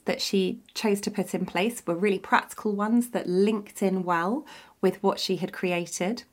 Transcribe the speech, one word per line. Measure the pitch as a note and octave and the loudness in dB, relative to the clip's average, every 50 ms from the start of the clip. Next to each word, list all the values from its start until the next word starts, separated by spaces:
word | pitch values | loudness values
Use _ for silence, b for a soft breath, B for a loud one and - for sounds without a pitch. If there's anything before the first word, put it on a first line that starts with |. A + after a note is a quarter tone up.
| - | -4
that | - F3 - | -4 -2 -2
she | - - G#3 F#3+ F#3 F#3 - - - - _ | -2 0 2 2 2 2 -2 -4 -10 -14 _
chose | - - G#3 G3+ G3+ | -2 0 0 0 2
to | - G#3 | 0 -2
put | G3+ G3+ F#3 - - | -2 -2 -4 -2 -2
in | F3+ F#3 | -4 -4
place | - - F3 G3 A#3 A#3+ - - | -2 0 0 0 0 -2 -4 -4
were | E3+ E3+ | -4 -2
really | E3+ G#3 G#3 F#3+ F#3 | 0 2 0 0 0
practical | - - B3 - - - - - - G#3+ G3+ | 0 0 0 0 0 -2 -10 -6 -4 -2 -2
ones | G3+ G#3 G#3+ A#3 A#3+ A#3+ - | 0 0 2 2 2 2 2
that | - F3 - | -2 -2 -2
linked | F3 F3+ F#3 G3+ A3 A3 G3+ G3+ - - - | 2 2 4 4 4 2 0 -4 -10 -4 -2
in | G3+ F#3+ F#3+ F#3+ E3+ | 0 2 2 0 0
well | F3+ F3 E3 E3+ F#3+ A#3+ D#4 B B B B B B B B | 0 0 0 2 0 -2 -2 B B B B B B B B
with | - F#3 G3 - | 0 0 2 2
what | - F#3+ - - | 2 0 2 2
she | - - F#3 | -2 -2 -2
had | D#3 F3+ - | -2 -2 -6
created. | - - - F3+ F3 F3 E3+ E3 - - F3 F#3+ B3 - - _ | -4 -4 -2 0 0 -2 -2 -4 -4 -2 -2 -2 -2 -4 -8 _